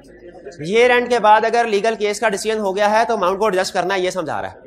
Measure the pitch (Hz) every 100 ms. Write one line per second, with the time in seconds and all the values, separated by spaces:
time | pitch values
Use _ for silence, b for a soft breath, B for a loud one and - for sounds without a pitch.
0 | - - - - - - 156 220 247 247
1 | 240 240 214 214 226 233 233 202 220 220
2 | 208 208 226 196 214 220 202 190 208 214
3 | 233 226 180 190 214 185 190 190 - 196
4 | 180 180 151 107 95 98